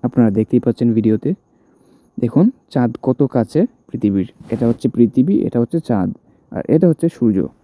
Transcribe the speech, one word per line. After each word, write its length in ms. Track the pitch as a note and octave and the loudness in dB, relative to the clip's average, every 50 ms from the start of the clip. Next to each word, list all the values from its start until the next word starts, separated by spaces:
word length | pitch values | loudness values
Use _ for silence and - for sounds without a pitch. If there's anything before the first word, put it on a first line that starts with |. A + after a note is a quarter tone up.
| - | -6
আপনারা 220 | B2 - - A#2 G#2+ F#2+ G#2+ | -2 0 2 2 2 2 0
দেখতেই 220 | A2 _ - A#2+ - | -2 _ 0 0 0
পাচ্ছেন 240 | B2 A2 - B2+ A#2 A2 | 0 -2 0 0 0 0
ভিডিওতে, 340 | A2 G#2+ A2 G#2+ G#2+ - C#3 F#3+ _ _ _ _ _ _ _ _ _ _ _ _ _ _ _ _ - | 2 2 0 0 0 -2 -4 -6 _ _ _ _ _ _ _ _ _ _ _ _ _ _ _ _ -6
দেখুন 260 | B2 A#2 - C#3+ F3+ B3 - _ _ _ - | -6 0 2 2 2 2 0 _ _ _ -4
চাঁদ 160 | C#3 B2 A#2 A2+ - - | -2 -2 -2 -4 -4 -2
কত 140 | C3 B2+ - C#3+ C3 - | -4 0 0 -2 0 0
কাছে 260 | B2 A2 G#2+ - D3+ G3+ - _ _ _ _ | -2 -2 0 0 -2 -2 -2 _ _ _ _
পৃথিবীর। 400 | - A#2 - G#2 G2 G2 F#2 - _ _ - - A#2 | -10 -4 -2 0 0 0 -4 -4 _ _ -10 -10 -6
এটা 100 | G#2+ A#2+ A#2 | -2 0 -2
হচ্ছে 160 | A#2 - - - - | -2 0 -4 -4 2
পৃথিবী, 400 | A#2 A#2+ G#2+ - C3 B2+ E3 G3+ - - | 2 2 2 2 0 0 2 0 0 -2
এটা 120 | - - A#2+ | -2 -2 -2
হচ্ছে 160 | A#2 - - E3 - - | -2 -2 -4 -6 -4 -2
চাঁদ, 220 | A#2+ G2+ F2+ - - - _ _ _ _ _ _ | -2 -2 -2 -4 -6 -10 _ _ _ _ _ _
আর 100 | - - - - C3 | -10 -10 -2 0 2
এটা 120 | D#3+ F#3+ F3 | 4 4 2
হচ্ছে 160 | D#3 - - E3 - | 2 2 -2 -4 -2
সূর্য। 220 | - B2 A2+ G2+ F#2+ C#2+ - _ _ | 0 0 0 2 0 -2 -4 _ _